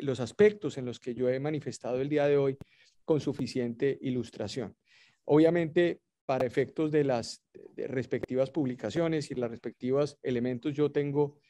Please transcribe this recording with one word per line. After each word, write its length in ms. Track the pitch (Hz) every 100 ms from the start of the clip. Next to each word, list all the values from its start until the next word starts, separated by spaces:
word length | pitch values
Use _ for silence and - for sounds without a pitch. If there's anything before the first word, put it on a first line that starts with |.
los 180 | 139 127
aspectos 560 | 117 - 208 208 143 -
en 80 |
los 160 | 123 113
que 140 | 131
yo 160 | 120 123
he 100 | 131
manifestado 600 | 147 156 135 - 117 127
el 80 | 139
día 160 | 147 143
de 100 | 143
hoy 220 | 139 131 - _ _ _ -
con 140 | 156
suficiente 800 | - 135 120 131 120 117 139 135
ilustración. 760 | 135 127 113 - 107 139 101 - _ _ _ _
Obviamente, 760 | - 151 165 175 165 170 170 - _ _ -
para 200 | 127 127
efectos 440 | 139 123 - 156
de 140 | 151
las, 380 | 139 120 107 - _ - -
de 120 | - -
respectivas 640 | 131 123 123 - 127 131
publicaciones 800 | 165 131 123 107 160 165 160 -
y 40 |
los 160 | 127 120
respectivos 680 | 113 120 - 127 135 147 -
elementos, 520 | 135 123 123 123 151
yo 180 | 143 147
tengo 460 | 147 143 143 143 - _